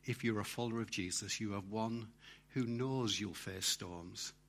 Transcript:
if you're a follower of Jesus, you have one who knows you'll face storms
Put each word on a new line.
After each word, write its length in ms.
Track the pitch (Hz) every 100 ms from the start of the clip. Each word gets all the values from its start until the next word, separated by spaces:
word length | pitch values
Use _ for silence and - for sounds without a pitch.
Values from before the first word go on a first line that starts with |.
| -
if 180 | 120
you're 160 | 117 107
a 60 | 104
follower 340 | - 120 113
of 100 | 107
Jesus, 500 | - 90 - 98 -
you 120 | 107
have 180 | 101 95
one 380 | 107 113 117 113 - - - -
who 120 | 135 120
knows 540 | 120 131 135 117 98
you'll 140 | 104
face 340 | 80 - 95 -
storms 680 | - 92 87 85 85 - -